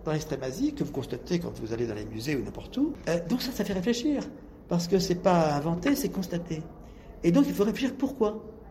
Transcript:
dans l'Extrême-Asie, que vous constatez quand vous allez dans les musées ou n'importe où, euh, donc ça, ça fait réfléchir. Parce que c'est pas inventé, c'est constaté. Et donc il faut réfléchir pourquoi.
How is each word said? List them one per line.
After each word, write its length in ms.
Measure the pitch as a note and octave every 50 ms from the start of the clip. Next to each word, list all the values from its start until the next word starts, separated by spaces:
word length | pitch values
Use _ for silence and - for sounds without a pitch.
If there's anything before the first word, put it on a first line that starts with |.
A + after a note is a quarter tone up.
| -
dans 80 | D#3+ D#3
l'Extrême-Asie, 600 | D3+ D3+ - C#3+ C3+ C3 C3 B2+ F3+ C4 D4+ D4
que 80 | - D#3
vous 100 | C3+ -
constatez 460 | C#3+ B2 - - A#2+ - - F3 E3+
quand 180 | E3+ A#2 A2 -
vous 120 | A#2+ G#2+ A2+
allez 140 | A#2 A#2+
dans 80 | A2+ G#2+
les 120 | G#2 G#2
musées 280 | G#2+ G#2+ G#2+ A2+ C#3+ D3+
ou 80 | C3 A2
n'importe 340 | G2+ F#2 - - - -
où, 180 | B3 C#4 D#4+ - - - -
euh, 120 | E3 E3+ E3+ F3
donc 140 | A#3 B3+ -
ça, 100 | B3+ B3+
ça 120 | - G#3
fait 80 | F3 G3+
réfléchir. 480 | F#3 F3 A#3+ A#3+ A#3 - D4+ C#4+ B3+ - - - - - - - - - -
Parce 200 | F3 E3+ E3+ -
que 100 | G3 F#3+
c'est 240 | F3 - F3 E3+ -
pas 320 | G3 F3+ E3+ E3 D#3 D3
inventé, 400 | C#3+ C#3+ E3 E3 F3 - C#4+ C#4+
c'est 140 | - - G3+
constaté. 540 | - F#3+ F#3 - - E3+ - - E3 D#3 D#3 - - - - - - - - - - - -
Et 80 | F3
donc 140 | E3+ C4+ C#4+
il 80 | C#4 F#3+
faut 100 | - G3+
réfléchir 300 | A3+ G#3 - C#4 B3+ -
pourquoi. 500 | - - - - - A3 G#3 G#3+ G#3+ - - - - - -